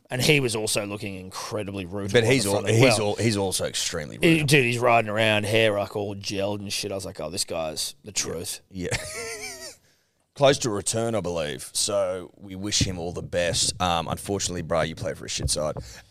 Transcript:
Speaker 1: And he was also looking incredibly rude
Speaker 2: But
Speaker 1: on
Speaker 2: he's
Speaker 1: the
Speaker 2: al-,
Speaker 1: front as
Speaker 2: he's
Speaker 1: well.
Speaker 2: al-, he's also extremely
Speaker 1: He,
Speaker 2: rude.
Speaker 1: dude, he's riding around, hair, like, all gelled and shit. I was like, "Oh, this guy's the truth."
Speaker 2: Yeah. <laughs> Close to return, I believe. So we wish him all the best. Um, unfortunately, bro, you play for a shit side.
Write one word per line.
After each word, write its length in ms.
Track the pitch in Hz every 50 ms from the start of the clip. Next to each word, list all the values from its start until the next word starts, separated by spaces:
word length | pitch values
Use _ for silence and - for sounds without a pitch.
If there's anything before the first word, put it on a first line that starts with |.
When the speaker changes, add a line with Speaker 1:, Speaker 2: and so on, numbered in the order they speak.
| _ _
Speaker 1:
And 100 | 127 127
he 200 | 123 - 151 143
was 160 | 131 117 107
also 280 | 110 107 107 - 113 104
looking 300 | 101 101 104 107 101 98
incredibly 720 | 95 92 95 - - - - 113 107 101 98 98 98 92
rude 260 | 85 98 101 98 98
Speaker 2:
But 120 | 104 120 110
Speaker 1:
on 80 | 113
Speaker 2:
he's 120 | 135 135 104
Speaker 1:
the 60 | 98
Speaker 2:
al-, 60 | 101
Speaker 1:
front 140 | 104 101 107
as 60 | 107 113
Speaker 2:
he's 180 | 135 127 110
Speaker 1:
well. 120 | 107 104 104
Speaker 2:
al-, 60 | 104
he's 220 | - 104 117 104
also 280 | 101 98 92 87 - 85
extremely 520 | 67 - - - - - 82 73 64 53 -
Speaker 1:
He, 200 | - 170 165 160
Speaker 2:
rude. 80 | 151
Speaker 1:
dude, 180 | 131 151 143 123
he's 140 | 120 120 117
riding 300 | 123 120 117 117 113 107
around, 340 | 104 110 113 110 107 104 104
hair, 280 | 101 113 113 113 110 101
like, 180 | 101 98 - -
all 200 | 107 101 104 101
gelled 440 | 98 98 - 104 95 98 104 107 104
and 140 | 98 101 -
shit. 180 | - - 101
I 40 | 95
was 100 | 98 92
like, 140 | 90 - -
"Oh, 80 | 78 78
this 140 | 87 - -
guy's 500 | - 92 82 80 78 78 76 - - - _ _
the 80 | 104
truth." 500 | - - - - - 82 80 - - - - _
Speaker 2:
Yeah. 260 | 95 92 87 - - - - 605 - 466 466 453 453 415 - - 370 -
<laughs> 720 | 659 587 - _ _ _ _ _ _ _ _ _ _ _ _
Close 240 | - 139 135 147 139
to 120 | - 117
return, 420 | 101 98 90 - - 113 117 117 113
I 80 | 104
believe. 480 | 85 87 87 82 76 73 67 - - - -
So 580 | - - 107 101 101 98 90 92 92 82 - -
we 200 | - 98 98 95
wish 240 | 92 98 104 101 -
him 160 | - 101 90
all 140 | 87 82 87 80
the 80 | 80
best. 580 | 80 - - 90 87 82 - - - - - -
Um, 280 | 92 90 85 82 80
unfortunately, 560 | - - - - - 101 95 - - 90 87 82
bro, 180 | 76 85 80
you 140 | 78 80 80
play 180 | - - 73 67
for 120 | - -
a 40 | -
shit 220 | - - - 71
side. 240 | - 76 76 76 - - - - - - - _